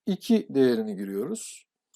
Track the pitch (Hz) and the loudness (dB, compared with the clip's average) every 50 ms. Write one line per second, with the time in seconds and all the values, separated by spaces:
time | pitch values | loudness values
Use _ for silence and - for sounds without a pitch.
0 | _ - 190 - - - 233 214 - - 139 135 131 127 120 110 110 107 104 92 | _ -4 -4 -4 2 2 2 2 2 0 2 4 4 4 4 2 -2 -4 -6 -8
1 | 101 98 98 98 113 151 220 226 - - - - _ _ _ _ _ _ _ | -8 -6 -4 -4 -4 -4 -6 -10 -10 -14 -16 -20 _ _ _ _ _ _ _